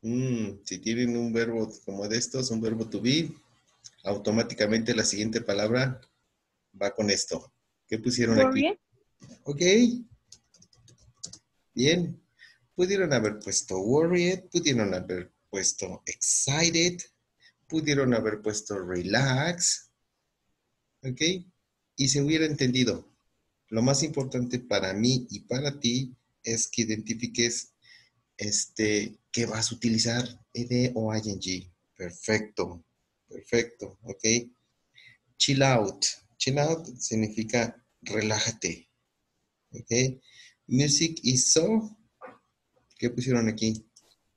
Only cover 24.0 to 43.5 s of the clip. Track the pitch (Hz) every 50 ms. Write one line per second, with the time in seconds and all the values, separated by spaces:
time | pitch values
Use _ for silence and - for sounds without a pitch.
24 | 170 151 147 143 135 127 - 131 123 123 127 120 - - 104 98 95 92 95 101
25 | 113 123 131 127 - - - - - - 120 131 143 147 139 - - 120 120 127
26 | 135 127 - _ _ _ _ _ _ - 113 110 - - - - 113 107 110 107
27 | 107 - 117 113 120 113 110 - 117 120 117 - - - _ _ _ _ - -
28 | _ _ _ _ _ _ _ - 104 104 101 - - - _ - 110 107 104 104
29 | 104 104 - _ _ _ - - 117 104 107 110 113 - 113 107 - 120 113 110
30 | 104 117 117 120 127 - - - - _ _ 120 120 120 123 123 123 123 - 113
31 | 110 110 110 110 107 107 101 92 - 92 92 92 92 90 _ _ _ _ _ _
32 | 95 87 85 - - - 110 107 107 - - - 92 85 87 85 - _ _ _
33 | _ _ _ _ _ _ - - - - - 120 110 113 - _ - 92 95 _
34 | - - 95 - - 107 113 117 117 120 _ _ _ _ _ _ _ _ _ -
35 | - - - _ _ _ _ _ - - 139 135 135 135 131 120 104 98 - -
36 | - - - - _ _ _ _ - - 135 143 143 156 165 165 165 - 127 123
37 | - - 113 110 110 104 107 - 110 110 - 120 117 113 - - _ _ _ _
38 | - - 101 107 104 107 107 - - 120 117 - - 90 82 - - _ _ _
39 | _ _ _ _ _ _ _ _ _ _ _ _ _ _ - - - _ 113 120
40 | 127 131 127 - _ _ - - - - _ _ _ _ - 127 143 147 143 -
41 | 165 165 165 - - 123 127 123 - - - 156 165 196 220 220 220 - - _
42 | _ _ _ _ - - - _ _ _ _ _ _ _ _ _ _ _ _ _
43 | - 120 120 127 120 131 127 120 113 110